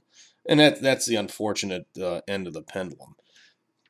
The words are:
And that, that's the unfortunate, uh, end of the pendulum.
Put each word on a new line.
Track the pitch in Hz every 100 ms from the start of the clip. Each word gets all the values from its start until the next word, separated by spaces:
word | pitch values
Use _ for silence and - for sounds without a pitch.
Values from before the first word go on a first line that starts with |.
| _ _ - _ -
And | 151
that, | 151 -
that's | 135 131 -
the | 113
unfortunate, | 101 - 104 101 101 90 78 -
uh, | 92 87 -
end | 98 90
of |
the | 78
pendulum. | 76 98 92 - - - _ _ - _ _ _